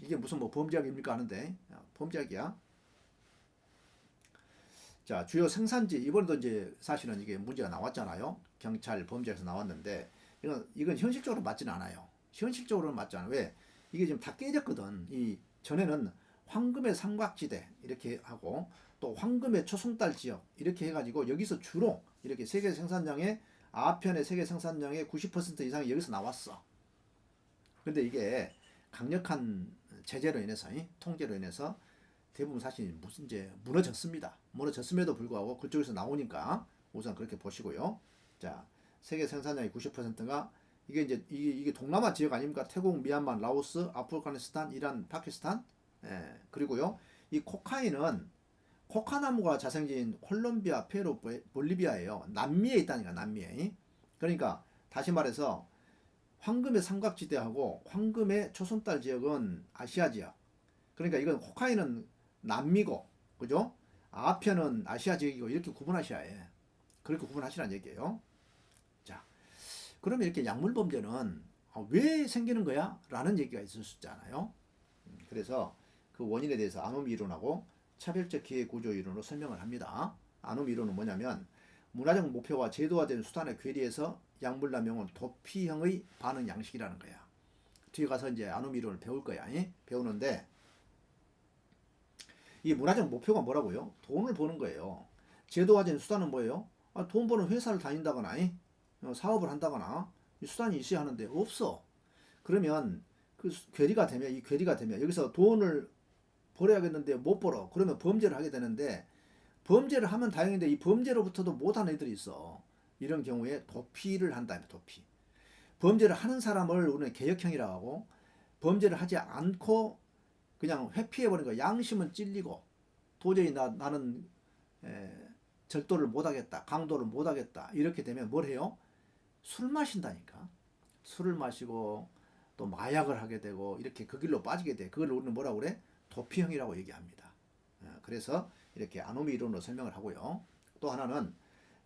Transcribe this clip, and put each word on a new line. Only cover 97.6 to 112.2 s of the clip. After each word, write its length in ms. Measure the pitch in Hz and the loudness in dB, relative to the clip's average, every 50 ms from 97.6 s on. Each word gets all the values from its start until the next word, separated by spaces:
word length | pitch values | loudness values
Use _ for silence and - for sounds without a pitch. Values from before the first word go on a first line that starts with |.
| 233 233 208 175 | 2 0 0 0
다닌다거나, 560 | 170 139 147 160 151 156 127 123 104 80 117 | -2 -2 -4 -2 0 -2 -2 -2 -4 -4 0
이? 160 | 151 185 180 175 - - _ _ _ _ _ _ _ | 0 0 0 0 -4 -12 _ _ _ _ _ _ _
어, 120 | - 131 120 | -10 -8 -8
사업을 360 | - - 202 226 208 175 139 | -2 2 2 4 4 2 0
한다거나 600 | 143 147 165 156 143 110 85 92 131 170 196 - - - _ _ _ _ | -2 0 0 0 0 -2 -4 -4 -4 -6 -6 -8 -12 -20 _ _ _ _
이 40 | - | -12
수단이 320 | - - - 233 220 175 | -8 -4 -2 0 0 0
있어야 220 | 135 127 - 190 160 | -2 0 0 0 0
하는데 260 | 147 143 123 110 110 | 0 -2 -4 -6 -6
없어. 580 | 110 135 170 220 - - - 240 - - - - _ _ _ _ _ _ - - - - _ | -4 0 -2 -2 -2 0 -2 -2 -2 -2 -6 -12 _ _ _ _ _ _ -20 -20 -20 -20 _
그러면 600 | - - 180 202 180 151 156 156 131 101 - - - - _ _ _ _ _ | 0 4 4 6 6 4 4 2 2 0 -2 -4 -8 -16 _ _ _ _ _
그 120 | - - 175 | -6 -4 -4
수-, 220 | 156 - - - | -4 -4 -10 -12
괴리가 360 | - - 143 147 - 226 170 | 4 6 6 8 8 6 6
되면, 220 | - 127 123 139 131 | 4 4 -2 -2 -2
이 140 | 131 131 - | -4 -6 -2
괴리가 320 | - 143 139 117 123 - | 0 2 4 4 4 2
되면 260 | - 120 110 101 104 | 2 0 -2 0 2
여기서 300 | 143 170 175 170 139 - | 2 2 2 2 0 2
돈을 580 | - 175 190 220 226 214 202 175 151 139 - - - _ _ _ _ _ _ _ _ _ _ _ _ | 6 10 10 10 10 10 6 6 4 2 -2 -4 -12 _ _ _ _ _ _ _ _ _ _ _ _
벌어야겠는데 600 | - 180 208 214 196 175 170 156 151 147 147 131 | 6 8 8 8 8 6 2 0 0 0 0 0
못 240 | 120 - 160 208 - | 2 4 4 4 4
벌어. 300 | 208 170 131 104 95 - - | 4 2 0 0 -4 -2 2
그러면 240 | 185 196 180 139 - | 4 4 4 4 4
범죄를 380 | - 175 214 220 214 185 143 | 4 4 6 6 6 6 4
하게 140 | 135 160 147 | 2 -2 -2
되는데 560 | 135 123 123 117 110 120 147 131 95 85 - - _ - _ _ - - - - _ _ _ | -2 -2 -2 -2 0 0 0 0 -2 -4 -8 -14 _ -20 _ _ -20 -20 -20 -20 _ _ _
범죄를 480 | - 185 247 277 269 285 254 214 175 | 8 8 8 10 6 4 4 4 4
하면 180 | 208 233 247 220 | 2 2 2 0
다행인데 400 | - 160 170 196 196 185 170 147 | 2 2 2 2 4 4 4 4
이 100 | 147 - | 4 4
범죄로부터도 760 | - 175 214 240 247 269 247 233 202 185 - 196 180 180 - | 6 6 6 6 6 4 4 4 2 2 0 0 0 0 0
못한 360 | 120 151 196 214 226 196 165 | 2 2 2 2 2 2 0
애들이 220 | 151 143 147 120 | 0 -2 -2 -4
있어. 520 | 104 98 | -6 -6